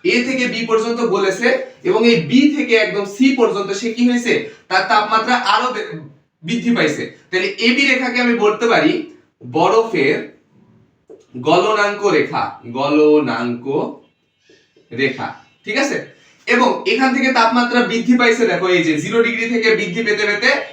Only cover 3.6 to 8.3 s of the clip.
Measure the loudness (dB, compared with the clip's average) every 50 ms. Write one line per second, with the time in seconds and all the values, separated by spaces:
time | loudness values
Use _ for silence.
3.6 | -4 -4 -6 -4 -4 -6 0 0 2 2 2 0 0 0 -2 -2 -2 -8 -16 -20
4.6 | _ _ -2 -2 0 2 0 0 2 2 0 0 0 0 -2 0 0 0 0 0
5.6 | 0 -2 -4 -6 -8 -8 -10 -14 -14 -18 -20 _ _ _ _ _ -8 -6 -6 -2
6.6 | 0 0 0 2 2 0 -2 -4 -8 -10 -12 -20 _ _ -4 -4 -2 -4 -4 0
7.6 | 0 0 2 2 2 2 2 0 -2 -2 -2 -2 0 0